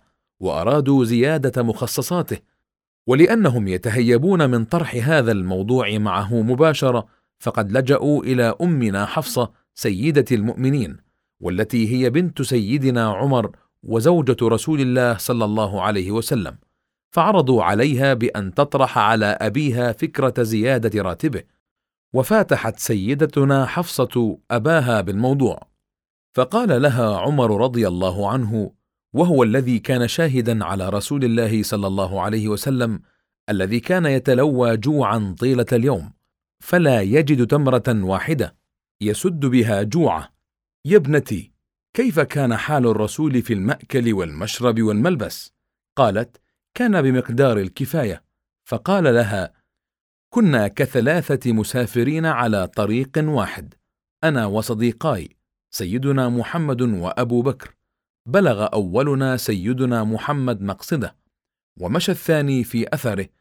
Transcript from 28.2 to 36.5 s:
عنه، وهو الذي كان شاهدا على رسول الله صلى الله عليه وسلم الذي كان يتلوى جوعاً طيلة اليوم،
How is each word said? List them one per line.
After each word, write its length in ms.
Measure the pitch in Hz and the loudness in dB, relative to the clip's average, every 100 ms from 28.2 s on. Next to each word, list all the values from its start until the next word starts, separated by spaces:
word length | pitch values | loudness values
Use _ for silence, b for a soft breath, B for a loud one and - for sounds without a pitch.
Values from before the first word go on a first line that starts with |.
| 101 | -2
عنه، 420 | 127 113 110 98 - _ _ _ | -2 -2 -4 -6 -10 _ _ _
وهو 300 | 120 175 147 | 0 2 4
الذي 360 | 113 123 127 120 | 4 2 2 -2
كان 280 | - 127 117 | 0 0 0
شاهدا 580 | - 165 131 117 113 87 | 0 0 0 0 -2 -2
على 240 | 95 95 | -4 -2
رسول 340 | 101 - 143 | -4 -2 -2
الله 400 | 127 113 113 110 | 0 2 2 0
صلى 240 | 104 107 98 | 0 -2 -2
الله 340 | 95 95 95 | -2 -4 -2
عليه 260 | 92 110 107 | -2 -2 -2
وسلم 540 | 104 - 131 117 98 b b b b - | -4 -2 -2 -2 -4 b b b b -6
الذي 300 | 104 95 117 | -2 0 -2
كان 260 | - 185 160 | -2 0 2
يتلوى 720 | 135 131 123 151 127 120 113 | 0 2 2 2 2 0 0
جوعاً 580 | 123 151 113 110 101 90 | 0 0 0 0 -4 -2
طيلة 260 | 123 127 113 | 0 0 2
اليوم، 420 | 123 127 110 76 - _ _ _ | 2 2 -2 -6 -16 _ _ _